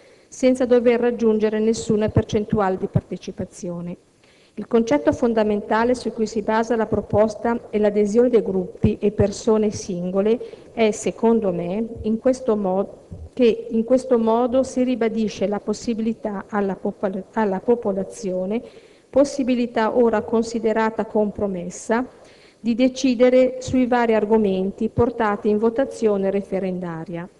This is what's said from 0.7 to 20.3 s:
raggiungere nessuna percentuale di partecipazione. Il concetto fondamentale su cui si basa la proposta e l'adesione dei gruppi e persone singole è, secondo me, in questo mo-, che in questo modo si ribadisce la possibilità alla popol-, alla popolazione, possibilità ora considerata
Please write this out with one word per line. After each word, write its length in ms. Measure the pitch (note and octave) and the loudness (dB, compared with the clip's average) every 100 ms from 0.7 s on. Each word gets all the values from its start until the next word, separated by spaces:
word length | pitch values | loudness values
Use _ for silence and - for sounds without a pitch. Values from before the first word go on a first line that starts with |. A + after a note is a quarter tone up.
| B3 A#3 A#3 | 4 4 2
raggiungere 600 | A#3+ A3 A3+ G#3+ G#3+ G#3+ | 0 0 2 2 0 0
nessuna 480 | A3 A3+ - G#3+ G#3+ | 0 0 0 0 2
percentuale 720 | - G#3+ G#3+ G#3+ A3 F#3+ F#3 | 0 0 -2 0 0 0 -2
di 100 | G3 | -2
partecipazione. 1080 | - - F#3 - - F#3 - F3+ F3 F3 F3+ _ _ _ _ _ | -2 -2 -12 -12 -10 -12 -10 -10 -8 -10 -12 _ _ _ _ _
Il 120 | - G#3 | -14 -2
concetto 460 | A#3 A3+ D4 D#4 | 0 2 2 2
fondamentale 840 | D4 A#3+ A3 G#3+ G#3 - A3 A#3 | 0 0 2 2 0 0 0 2
su 180 | B3 A3+ | 0 -4
cui 140 | A3+ A3 | -4 -4
si 160 | A#3 | -2
basa 320 | G3+ A3 A#3 | -2 0 0
la 120 | A#3 G#3+ | 0 0
proposta 800 | G#3 - G#3 A3 G#3+ A#3 A#3 - | -2 0 2 2 0 -4 -4 -4
e 80 | G#3+ | 0
l'adesione 500 | G#3 G3+ G#3 A3 B3 | 2 2 2 4 4
dei 140 | A#3+ | 4
gruppi 560 | F#3+ F#3+ F3+ - G#3+ G#3 | 2 -4 -4 -2 -2 0
e 140 | G#3 | -2
persone 580 | G#3 G3+ G3+ - G#3+ G#3+ | 0 0 0 0 2 2
singole 1000 | G#3 - F3+ F3+ G3 G#3 A#3 - - - | -4 -8 -6 -2 0 2 0 -4 -16 -12
è, 180 | - A3 | 0 0
secondo 640 | G#3 G3 - A3+ A#3 G3+ | 0 -4 0 2 4 2
me, 340 | F3 E3+ G3+ A3+ - | -2 -4 -4 -6 -6
in 160 | G#3+ A3 | -4 0
questo 380 | B3+ C4 B3+ G#3+ | 0 0 0 0
mo-, 720 | G3 F#3 F#3+ - - - - | 0 0 -2 -8 -20 -18 -10
che 360 | - A#3+ G3 - | 2 2 2 -2
in 140 | A3+ | -2
questo 340 | A3+ B3+ B3+ A#3 | 2 0 2 0
modo 460 | A3 A3+ B3 C4 | 2 2 2 0
si 180 | C4 C4 | 0 0
ribadisce 640 | B3+ B3 A3+ G#3+ G#3 - G3 | 0 0 0 0 -4 -2 -4
la 140 | G3+ | -4
possibilità 840 | - G#3 - A3 A3+ A3 G#3+ G3 - | -4 -6 -4 -4 -2 -4 -6 -8 -6
alla 260 | G#3 G3 | -4 -2
popol-, 480 | F#3 G3+ F#3+ G3+ G3 - | -4 -6 -4 -6 -6 -8
alla 260 | - G#3+ F#3 | -2 -2 -2
popolazione, 1000 | - A#3+ G#3+ G3 F#3+ - F#3+ F#3 F#3 A3+ - - - _ _ | 0 0 0 -4 -6 -8 -6 -4 -4 -6 -8 -20 -20 _ _
possibilità 880 | C4 C#4 - B3 A#3+ A#3+ A#3 A3 B3 | 2 2 0 0 0 0 0 0 4
ora 260 | A#3 G#3+ | 4 2
considerata 840 | G#3+ | 0